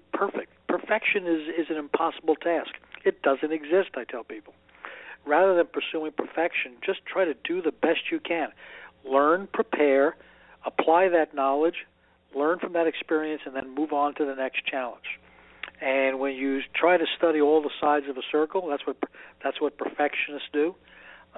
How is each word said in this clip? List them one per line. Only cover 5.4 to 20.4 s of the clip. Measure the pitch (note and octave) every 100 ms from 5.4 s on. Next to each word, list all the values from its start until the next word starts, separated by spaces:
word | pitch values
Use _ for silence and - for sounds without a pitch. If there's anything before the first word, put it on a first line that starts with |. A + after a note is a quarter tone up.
| F#3+ F3
than | D#3
pursuing | D3+ - D#3+ D#3
perfection, | - - - E3+ - C3 B2 -
just | F#3+ -
try | F3+ E3+
to | C3
do | - F3+
the | D#3+
best | - D#3+ D#3 -
you | D#3+
can. | - E3+ B2 - - - - _
Learn, | C3+ C3+ D3 F3+ G3
prepare, | - - - D3 C3+ D3 - - - - - -
apply | - E3+ E3+ F#3+
that | E3+ D3+
knowledge, | C#3+ C3+ C#3 E3 - - _ _ _ _ C3+
learn | D3+ F3+
from | F3+
that | E3+ E3
experience, | - - D#3 D#3 D3+ C#3
and | C3
then | C3
move | C3 D#3
on | D3 C#3+ C#3+
to | C#3+
the | C3+
next | C3 - -
challenge. | C#3 B2 G2 - - - - - - - -
And | C3+ C3+ C3+ C3
when | C#3
you | C3 C#3 C3+ -
try | - E3 F3
to | D#3 -
study | E3+ D#3
all | D3 D#3
the | C#3+ -
sides | D3+ D3 C#3
of | B2+
a | -
circle, | D3+ D#3 F#3+ E3+
that's | C#3+ -
what, | - - - - -
that's | C#3 -
what | C#3+ -
perfectionists | - - D3 - - C#3+